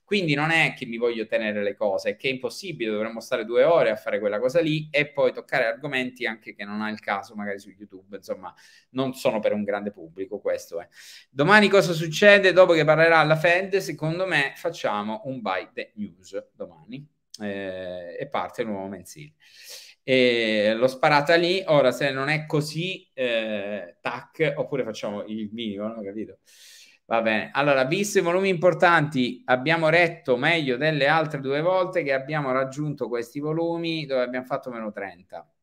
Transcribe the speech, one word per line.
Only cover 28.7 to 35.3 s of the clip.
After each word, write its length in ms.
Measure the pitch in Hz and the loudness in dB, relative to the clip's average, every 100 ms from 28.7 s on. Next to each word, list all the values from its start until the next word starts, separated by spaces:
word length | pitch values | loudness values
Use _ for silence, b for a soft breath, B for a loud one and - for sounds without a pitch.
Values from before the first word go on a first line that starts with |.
| 160 180 165 151 131 120 - - | 4 6 6 2 0 -2 -4 0
abbiamo 420 | 127 143 165 156 | 0 2 2 4
retto 480 | 170 170 170 - 120 | 4 4 0 0 2
meglio 400 | 151 170 135 120 | 2 2 0 0
delle 320 | 156 151 139 | 0 2 4
altre 320 | 160 156 139 | 4 0 -4
due 200 | 131 143 | -4 0
volte 440 | 170 185 180 180 | 0 0 0 -2
che 80 | 143 | -2
abbiamo 400 | 135 135 156 135 | -2 -2 -4 -2
raggiunto 560 | 131 131 135 151 131 113 | -2 -2 -4 -6 -4 -4
questi 320 | 117 117 143 | -4 -6 -8
volumi 680 | 151 160 170 170 165 160 135 | -4 -2 -2 -4 -4 -6 -4
dove 160 | 131 | -2
abbiamo 240 | 123 127 127 | -2 -4 -6
fatto 240 | 139 127 | -8 -8
meno 220 | 117 110 | -10 -10
trenta. 520 | 101 95 87 92 | -10 -12 -14 _